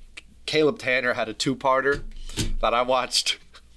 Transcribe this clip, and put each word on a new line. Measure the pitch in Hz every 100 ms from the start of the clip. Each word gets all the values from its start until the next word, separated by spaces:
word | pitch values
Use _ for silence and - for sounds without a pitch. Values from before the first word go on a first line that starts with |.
| - - - -
Caleb | - 156 151 120
Tanner | 131 127 123
had | 120 110
a |
two-parter | 104 139 127 135 131 135 143 - - - - 110 -
that | 110
I | 117
watched | 127 127 123 - - - - - -